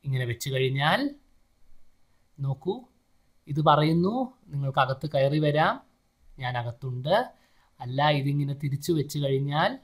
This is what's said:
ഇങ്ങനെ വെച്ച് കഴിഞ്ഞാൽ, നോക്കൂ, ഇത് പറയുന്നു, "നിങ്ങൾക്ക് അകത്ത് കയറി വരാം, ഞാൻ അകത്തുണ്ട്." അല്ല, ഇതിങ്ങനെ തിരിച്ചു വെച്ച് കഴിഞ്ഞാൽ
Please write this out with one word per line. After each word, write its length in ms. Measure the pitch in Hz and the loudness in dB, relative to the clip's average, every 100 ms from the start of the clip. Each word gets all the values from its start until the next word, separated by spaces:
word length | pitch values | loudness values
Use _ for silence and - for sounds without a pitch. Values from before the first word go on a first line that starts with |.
| 139 | -4
ഇങ്ങനെ 200 | 131 120 | -4 -4
വെച്ച് 240 | 117 135 | -6 -4
കഴിഞ്ഞാൽ, 600 | 131 131 135 147 208 285 285 _ _ _ _ - - - _ _ _ _ - | 0 0 2 2 2 0 -6 _ _ _ _ -20 -20 -20 _ _ _ _ -8
നോക്കൂ, 460 | 139 135 180 233 - _ _ _ _ _ - | -6 -4 -6 -6 -12 _ _ _ _ _ -6
ഇത് 140 | 147 156 | 2 6
പറയുന്നു, 680 | 147 151 165 185 247 247 _ - | 6 6 4 2 0 -4 _ -10
"നിങ്ങൾക്ക് 320 | 143 139 139 | -6 -2 2
അകത്ത് 300 | 131 135 151 | 0 0 -2
കയറി 300 | 147 139 151 | 2 2 2
വരാം, 440 | 151 147 170 262 _ _ _ _ - - | 2 2 2 0 _ _ _ _ -20 -10
ഞാൻ 180 | 127 123 | -6 -4
അകത്തുണ്ട്." 760 | 120 117 131 123 139 202 247 _ _ _ _ _ | -6 -8 -8 -6 2 2 0 _ _ _ _ _
അല്ല, 300 | 123 131 151 | -6 0 2
ഇതിങ്ങനെ 440 | 147 139 143 139 | 2 0 -2 -2
തിരിച്ചു 400 | 139 147 139 - | -4 -4 -4 -2
വെച്ച് 260 | 160 147 147 | -2 -2 -4
കഴിഞ്ഞാൽ 600 | 139 135 143 147 190 269 | -2 0 0 0 0 -2